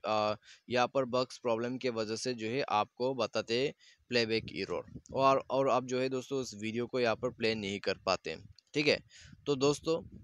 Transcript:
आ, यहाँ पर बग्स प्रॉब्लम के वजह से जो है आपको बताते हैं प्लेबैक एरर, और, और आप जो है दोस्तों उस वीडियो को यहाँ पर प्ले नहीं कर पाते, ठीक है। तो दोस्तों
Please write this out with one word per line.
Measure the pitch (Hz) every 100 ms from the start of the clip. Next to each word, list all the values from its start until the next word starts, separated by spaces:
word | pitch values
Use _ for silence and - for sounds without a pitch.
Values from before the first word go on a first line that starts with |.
| -
आ, | 107 107 104 - - -
यहाँ | 120 120
पर | 139
बग्स | 127 127 127 -
प्रॉब्लम | 120 113 120 127
के | 123
वजह | 113 107 110
से | 127
जो | 120 110
है | 131
आपको | - 107 104 - 127
बताते | 131 107 110 101 120
हैं | 147 - - - -
प्लेबैक | 120 113 110 -
एरर, | 78 90 82 - - -
और, | 127 135 135 -
और | 131 135
आप | 123
जो | 127 127
है | 131
दोस्तों | 131 120 135
उस | 123
वीडियो | 104 110 113 120
को | 127
यहाँ | 117 104
पर | 127
प्ले | 117 113
नहीं | 113 98 101
कर | 101 95 95
पाते, | 90 82 80 101 - _
ठीक | 147 147
है। | 104 - - - - -
तो | 139
दोस्तों | 143 143 160 165 - -